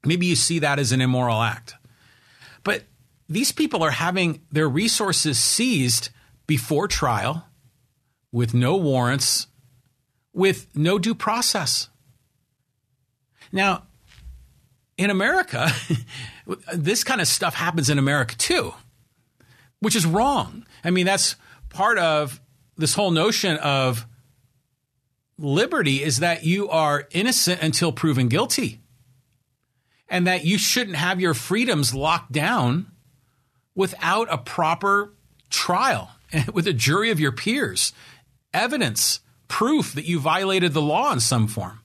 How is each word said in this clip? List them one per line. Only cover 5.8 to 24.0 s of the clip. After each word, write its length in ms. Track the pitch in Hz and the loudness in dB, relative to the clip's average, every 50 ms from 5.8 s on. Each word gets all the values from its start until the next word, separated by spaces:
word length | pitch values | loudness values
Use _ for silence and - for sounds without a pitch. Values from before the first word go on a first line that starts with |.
| 131 123 113 - - - _ - _ _ _ _ _ | 2 2 0 0 -2 -6 _ -16 _ _ _ _ _
before 420 | - 156 123 - - 160 147 196 196 | 0 0 0 0 0 0 0 0 0
trial, 580 | - - 156 127 113 101 95 120 151 165 - _ _ _ _ _ _ _ _ _ _ _ _ _ _ _ _ _ | -2 0 0 0 0 0 -2 -4 -6 -8 -10 _ _ _ _ _ _ _ _ _ _ _ _ _ _ _ _ _
with 220 | - 117 120 113 | -2 -2 -2 0
no 240 | 117 123 123 127 175 | 0 0 2 2 0
warrants, 680 | 196 175 147 135 127 120 120 135 139 - - - - - _ _ _ _ _ _ _ _ _ _ _ _ _ _ _ _ _ _ | 0 0 0 0 2 2 0 0 0 0 -2 -2 -2 -4 _ _ _ _ _ _ _ _ _ _ _ _ _ _ _ _ _ _
with 320 | - 185 196 - - - _ _ | 0 2 2 2 0 -6 _ _
no 240 | 147 151 170 202 202 | 0 0 2 2 2
due 160 | 175 226 226 | 0 -2 -2
process. 720 | - - - 226 240 240 - - 208 156 127 - - - - _ _ _ _ _ _ _ _ _ _ _ _ _ _ _ _ _ _ _ _ _ _ _ _ _ _ _ _ _ _ - - | -2 -2 -2 -2 0 0 -2 -2 -2 -2 -2 -2 -4 -4 -8 _ _ _ _ _ _ _ _ _ _ _ _ _ _ _ _ _ _ _ _ _ _ _ _ _ _ _ _ _ _ -16 -6
Now, 340 | - 190 196 196 180 - - _ _ _ _ _ - - - - - - - _ _ _ _ _ _ _ _ _ _ - | -2 0 0 0 0 -2 -8 _ _ _ _ _ -20 -20 -20 -20 -20 -20 -20 _ _ _ _ _ _ _ _ _ _ -2
in 80 | 185 208 | -2 0
America, 600 | 202 185 196 247 339 381 359 - - 117 131 160 127 - - - 165 113 - - - 131 | 0 0 0 2 0 0 0 -2 -2 -2 0 0 -2 -2 -2 -4 -4 -4 -4 -10 -14 -14
<laughs> 520 | 123 110 - - - - 90 - - - - | -14 -14 -16 -18 -10 -10 -10 -10 -8 -8 -6
this 300 | 175 143 165 220 247 - | -2 0 0 0 0 0
kind 160 | - 269 220 | -2 -2 0
of 60 | 170 | 0
stuff 280 | - - - 196 170 - | 0 0 0 -2 -2 -2
happens 360 | - 165 175 165 165 143 113 | -2 -4 -2 -2 0 2 2
in 80 | 147 143 | 2 2
America 380 | 135 139 147 147 127 113 - | 2 2 2 2 0 -2 -2
too, 380 | - - - 349 339 113 82 - - - - _ _ _ _ _ _ _ _ _ _ _ _ _ _ _ _ _ _ | -4 -2 0 0 0 -2 -4 -10 -16 -20 -20 _ _ _ _ _ _ _ _ _ _ _ _ _ _ _ _ _ _
which 160 | - 220 220 | -2 0 0
is 100 | 226 160 | 2 2
wrong. 580 | 165 160 202 240 277 285 240 107 - - 226 - - - - - | 2 2 2 2 2 2 0 -2 -4 -10 -18 -20 -20 -20 -8 -2
I 60 | 170 | 0
mean, 160 | 180 185 180 | 0 2 2
that's 300 | 190 196 190 - - - _ _ - - - - - | 2 2 2 0 -2 -4 _ _ -20 -20 -20 -20 -16
part 280 | - - 196 220 233 196 | -4 0 0 2 2 2
of 420 | 170 160 156 151 151 139 - - - _ _ _ _ _ _ | 2 2 2 2 0 -2 -6 -14 -20 _ _ _ _ _ _
this 180 | - 156 147 - | -4 -2 -2 0
whole 160 | - 208 190 | 0 2 2
notion 460 | 170 156 165 220 226 - - 190 156 151 | 2 2 2 2 0 0 0 0 -2 0
of 480 | - 147 139 135 131 127 120 113 | 0 0 0 2 2 0 0 -2